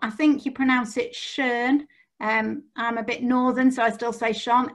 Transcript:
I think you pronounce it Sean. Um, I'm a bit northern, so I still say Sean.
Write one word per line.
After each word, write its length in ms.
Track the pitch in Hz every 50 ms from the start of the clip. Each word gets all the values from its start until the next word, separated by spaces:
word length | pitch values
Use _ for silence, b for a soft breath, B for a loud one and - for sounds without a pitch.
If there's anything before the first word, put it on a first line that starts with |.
I 80 | - 226
think 340 | 220 - 311 302 285 - -
you 80 | 277
pronounce 440 | 262 - 269 262 262 247 240 214 -
it 180 | 254 240 - -
Sean. 720 | - - - - - 269 247 240 240 240 254 277 294 294 b b b b b b _
Um, 440 | - 214 220 220 220 220 220 294 - _ _
I'm 220 | - 233 233 233 233
a 40 |
bit 200 | 226 226 240 -
northern, 480 | 247 240 254 254 254 254 254 247 254 262
so 120 | 254 254
I 80 | 233 226
still 220 | 220 226 240 233
say 200 | 226 233 240 226
Sean. 420 | 220 220 - 247 233 247 262 294